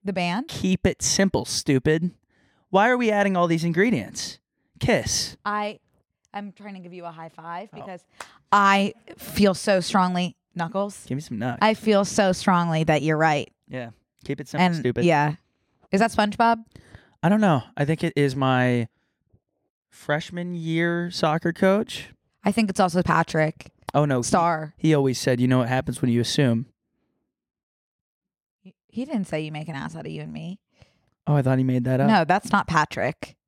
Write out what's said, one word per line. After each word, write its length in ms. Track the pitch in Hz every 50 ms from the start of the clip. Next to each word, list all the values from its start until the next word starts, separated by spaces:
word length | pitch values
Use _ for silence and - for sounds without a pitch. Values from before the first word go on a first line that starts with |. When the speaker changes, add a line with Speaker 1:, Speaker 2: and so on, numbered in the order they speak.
Speaker 1:
The 100 | _ 196
band? 360 | 185 185 175 175 175 214 294 330
Speaker 2:
Keep 380 | - - - 185 185 - -
it 160 | 196 - _
simple, 420 | - - - - 196 190 - 107 117
stupid. 680 | - - - - - 143 131 - 156 156 165 170 175 - _ _ _ _ _ _ _ _ _ _ _
Why 180 | 185 190 208 240
are 80 | 254
we 140 | 247 247 220
adding 260 | 208 202 202 202 190
all 100 | 175 175 170
these 160 | 165 165 165
ingredients? 760 | 170 160 165 202 247 220 127 92 - - - - - - _ _ _ _ _ _ _ _ _
Kiss. 560 | - - 220 135 110 - - - - - - _ _
Speaker 1:
I, 360 | 208 208 214 208 208 214 - _ _ _ _ _ _ _ _ _ _
I'm 200 | - 202 202 202
trying 220 | 185 _ 202 208 196
to 60 | 185
give 120 | 175 175 175
you 100 | 180 170
a 60 | 170
high 180 | 160 165 165 165
five 380 | _ - 160 170 170 175 208 214
Speaker 2:
Oh. 40 | -
Speaker 1:
because 280 | 208 - 196 185 175 _ _ _ _ - _ _ _ _ _
I 420 | - 202 202 196 196 196 196 202 - _ _ - - -
feel 340 | - - - - 202 196 180
so 260 | - - 214 196 185
strongly, 560 | 170 - - 196 185 180 180 180 180 175 - _ _ _ _
Knuckles. 500 | 180 170 165 - 190 202 208 202 - -
Speaker 2:
Give 100 | - 127
me 60 | 139
some 160 | 160 - 123 101
nuts. 200 | 113 131 117 -
Speaker 1:
I 120 | 202 220 226
feel 300 | - - 220 208 196 202
so 280 | - - - 202 185
strongly 520 | 185 - - 208 185 175 170 170 160 160 160
that 180 | 160 156 151
you're 140 | 135 156 156
right. 360 | 151 160 160 151 147 - - _ _ _ _
Speaker 2:
Yeah. 220 | 127 127 120 117 107 _ _ _ _ _ _
Keep 160 | - 139 135
it 80 | 143 -
simple, 160 | - 151 180
Speaker 1:
And, 100 | 180 170
Speaker 2:
stupid. 280 | 156 131 123 - - 175
Speaker 1:
yeah. 300 | 170 160 143 147 147 151 - _ _ _ _ _ _ _ _ _ _
Is 100 | - 196
that 100 | 226 226
SpongeBob? 520 | - - 208 214 202 - 233 233 233 226 226 _ _ - _ _ - - _ _ _ _
Speaker 2:
I 60 | - 165
don't 120 | 202 220
know. 220 | 214 190 156 127 - - _
I 80 | - 143
think 200 | 139 165 - -
it 80 | 165 -
is 200 | 151 143 139 131
my 520 | 139 131 131 131 127 123 123 123 120 117 - _ _ _ _ _ _ _ _ _ _ _ _ _ _ _ _ _ _ _ _
freshman 680 | _ - - - 147 156 - - 180 175 175 175 175
year 560 | 170 160 160 160 165 170 170 170 170 175 175
soccer 420 | - - - 156 151 165 - 175
coach. 580 | 165 - 196 190 196 208 233 - - - - - - _ _ _ _ _ -
Speaker 1:
I 80 | 202
think 160 | 202 233 220 196
it's 80 | 185 -
also 220 | 190 180 160 180
Patrick 680 | 175 - - 165 165 - - 160 156 156 - - - - _ _ _ - -
Speaker 2:
Oh, 100 | 143 151
no. 160 | 147 139 123
Speaker 1:
Star. 540 | 113 - - 185 165 175 170 156 156 151 _
Speaker 2:
He, 120 | _ - 160
he 60 | 156
always 240 | 143 135 135 120 -
said, 220 | - 139 127 120
"You 80 | 127 127
know 100 | 127 127
what 100 | 120 117
happens 340 | 127 131 135 - 123 -
when 80 | - 123
you 100 | 117 120
assume." 460 | 117 - - - 143 123 117 113 131 _ _ _ _ _ _ _ _ _ _ _ _ _ _ _ _ _ _ _ _ _ _ _ _ _ _ _ _ _ _ _ _ _ _ _ _ _ _ _
Speaker 1:
He, 140 | _ 190 _ _ _ _
he 160 | _ 220 262
didn't 180 | 294 311 214 185
say, 140 | - - 156
"You 100 | 156 151
make 160 | 156 151 156 165
an 60 | 156
ass 220 | 156 151 156 160
out 80 | 165 151
of 60 | 156
you 80 | 160 156
and 100 | 151 156
me." 260 | 156 156 165 170 190 _ _ _ _ _ - _ _ _ _ _ _ _ _
Speaker 2:
Oh, 80 | - 147
I 80 | 143
thought 140 | 127 127 131 131
he 60 | 131
made 200 | 131 127 127 120
that 160 | 127 131 127
up. 80 | 135 214
Speaker 1:
No, 160 | 220 185 165
that's 280 | 147 180 202 - -
not 140 | - 202 - -
Patrick. 680 | 165 160 147 - - - 95 127 - _ - - _ _ _